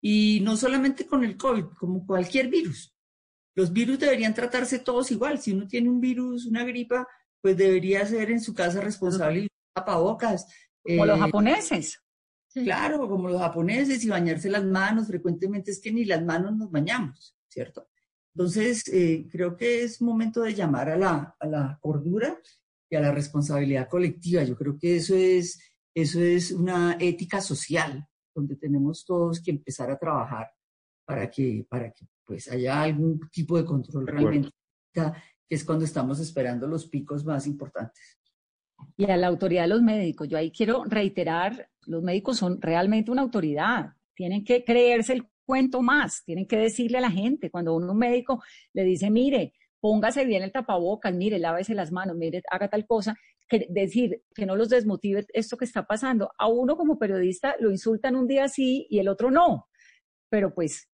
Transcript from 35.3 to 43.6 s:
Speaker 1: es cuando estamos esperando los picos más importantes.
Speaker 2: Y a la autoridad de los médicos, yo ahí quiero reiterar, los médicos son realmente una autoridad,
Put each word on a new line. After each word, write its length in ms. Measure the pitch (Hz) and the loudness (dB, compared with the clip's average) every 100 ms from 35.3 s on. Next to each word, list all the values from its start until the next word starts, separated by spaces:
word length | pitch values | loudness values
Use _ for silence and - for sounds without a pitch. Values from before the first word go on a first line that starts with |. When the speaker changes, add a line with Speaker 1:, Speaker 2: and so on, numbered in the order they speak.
| _ _ 156 | _ _ -6
Speaker 1:
es 80 | - | -2
cuando 180 | 160 | -2
estamos 360 | 156 147 127 143 | 0 -2 -4 -4
esperando 480 | 160 - 123 123 135 | -4 -4 -4 -2 -4
los 200 | 160 - | -4 -4
picos 380 | 147 - 143 151 | -8 -6 -6 -4
más 220 | 147 143 | -4 -4
importantes. 720 | 143 139 - 123 _ - _ _ _ _ _ _ _ 139 - | -6 -8 -10 -10 _ -20 _ _ _ _ _ _ _ -20 -4
Speaker 2:
Y 80 | 196 | 2
a 60 | 185 | 2
la 120 | 180 | 2
autoridad 360 | 170 190 175 | 0 0 2
de 60 | 170 | 2
los 120 | 214 | 4
médicos, 460 | 233 214 180 - 151 | 4 4 -2 -4 -4
yo 100 | 160 | -2
ahí 140 | 160 | -4
quiero 320 | - 220 247 | -2 0 0
reiterar, 840 | - 214 196 196 165 165 185 247 - _ - | 0 0 0 -2 -2 0 -2 -4 -14 _ -8
los 180 | 165 | -4
médicos 340 | 175 185 190 240 | -2 -2 -2 -2
son 240 | 185 180 | 0 -2
realmente 480 | - 165 190 220 220 | 0 2 2 2 0
una 120 | 254 | 0
autoridad, 720 | 269 220 160 147 | 0 0 -2 0